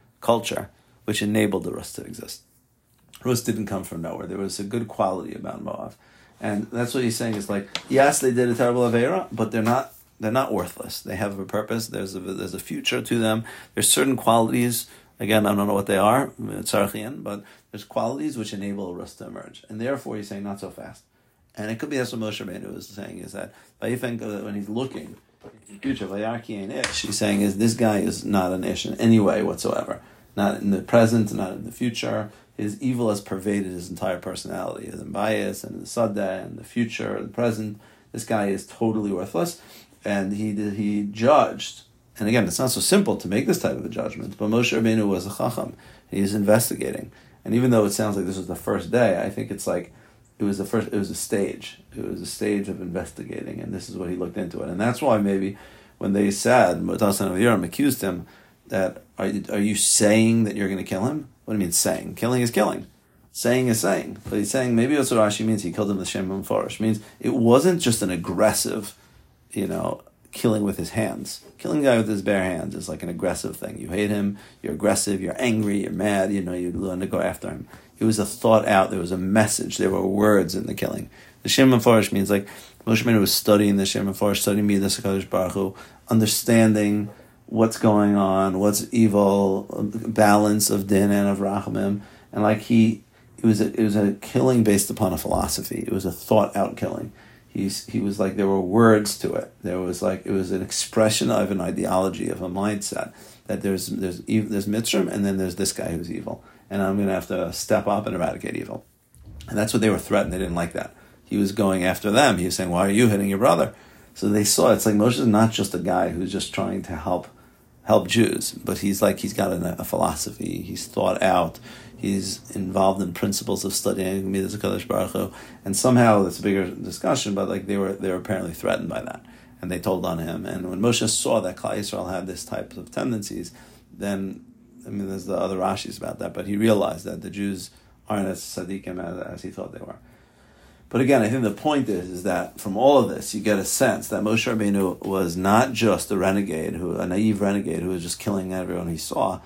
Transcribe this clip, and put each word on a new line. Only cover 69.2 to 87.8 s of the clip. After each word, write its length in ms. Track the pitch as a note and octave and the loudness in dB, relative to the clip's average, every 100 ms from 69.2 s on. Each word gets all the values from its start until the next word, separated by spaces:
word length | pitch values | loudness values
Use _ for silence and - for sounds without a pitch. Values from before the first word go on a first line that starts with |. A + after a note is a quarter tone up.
| _ _ _ | _ _ _
you 140 | - F#2+ | -6 -4
know, 380 | F2 G1+ - - _ _ | -2 -4 -4 -10 _ _
killing 300 | - A#2+ G#2+ | -2 2 2
with 160 | G2+ - | 0 -2
his 140 | E2+ | -4
hands. 520 | A2+ G#2+ - - - - - | -2 -2 -4 -10 -12 -16 -12
Killing 220 | - D#3 | -4 2
a 100 | C#3 | 4
guy 80 | A#2 | 4
with 100 | G#2+ | 4
his 140 | G#2 | 0
bare 220 | F#2+ G2 | 0 0
hands 320 | F#2 F2 - - | 0 -2 -6 -8
is, 120 | F2 | -8
like, 140 | - | -8
an 80 | E2+ | -8
aggressive 480 | F2 F2+ F#2 - - | -4 -2 -2 -6 -8
thing. 220 | - - | -10 -10
You 100 | - | -6
hate 220 | F#2+ G#2 | -2 0
him, 260 | G#2 G2+ G2+ - - | 0 -2 -4 -12 -10
you're 120 | - | -8
aggressive, 480 | G#2+ G#2 G#2 - F#2+ | 0 2 2 0 -2
you're 200 | F#2+ - | -2 -2
angry, 400 | B2 A2 G#2 G2+ | 0 2 0 0
you're 100 | F#2+ | -2
mad, 400 | F2 G#2 G2+ F#2+ | -2 0 2 2
you 100 | G2+ | 0
know, 120 | F2+ | -2
you 160 | F2+ F2 | -4 -4
want 320 | E2+ F#2+ F2+ | -4 -4 -4
to 60 | F#2 | -4
go 120 | F2+ | -2
after 300 | F2 - F#2 | -2 -4 -8
him. 180 | E2+ - - - - | -10 -14 -18 -20 -2
It 80 | A2+ | 2
was 140 | G#2+ | 2
a 60 | G2+ | 0
thought 400 | - A#2 A2 G#2+ | 0 4 4 6
out, 240 | G2 F#2+ | 4 4
there 80 | G2+ | 0
was 120 | F2 | -4
a 60 | F#2 | -2
message, 600 | F#2+ G#2+ G#2+ - - - | 2 4 4 2 -4 -2
there 120 | G2 | 0
were 160 | F#2+ F#2+ | 0 0
words 480 | G2 G#2+ G2+ E2+ | 2 6 6 4
in 140 | G2 - | -2 -6
the 80 | - | -4
killing. 340 | - - - - - - | -4 -6 -10 -16 -20 -12
The 80 | - | -2
Shem 220 | - C3 | 4 6
Meforish 400 | B2 B2 A2+ G2 | 6 6 6 6
means, 180 | G2+ G2 | 0 2
like, 180 | G2+ G2 - - - - | 2 0 -14 -20 -10 0
Moshe 180 | A2 | 2
Rabbeinu 160 | A#2 A2 | 4 4
was 140 | G2 | 4
studying 440 | - - G#2 G#2 G2+ | 2 4 6 6 4
the 100 | F#2+ | 2
Shem 180 | G#2+ G2 | 0 -2
Meforish, 320 | F#2+ G2+ G2+ | 0 0 2
studying 300 | - G2+ G#2 | 0 2 2
Midas 320 | G2 G2 - | 2 2 -2
HaKadosh 280 | G2+ G2 F#2+ | -2 -2 -2
Baruch 260 | F#2+ F#2 | -2 -2
Hu, 220 | F#2+ F#2+ - - - - | -2 -4 -6 -20 -18 0
understanding 1000 | A2+ G#2+ - - A2+ A2 G#2+ G#2 G#2 G#2 - - _ - | 2 4 0 4 6 6 6 2 0 -2 -10 -20 _ -6
what's 320 | A2+ A2+ | 2 2
going 360 | - | 4